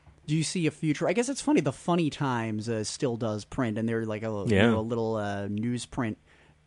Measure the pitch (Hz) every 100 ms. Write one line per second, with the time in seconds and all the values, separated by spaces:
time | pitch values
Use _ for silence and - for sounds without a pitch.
0 | - - - 156 151 190 156 - 156 143
1 | 151 196 247 277 - 294 143 - - 175
2 | 156 - 143 120 113 107 107 110 107 -
3 | 139 117 117 107 101 - 120 107 113 113
4 | 113 107 110 107 101 98 117 110 113 117
5 | 110 110 104 101 101 104 117 123 - -
6 | 117 107 _ _ - _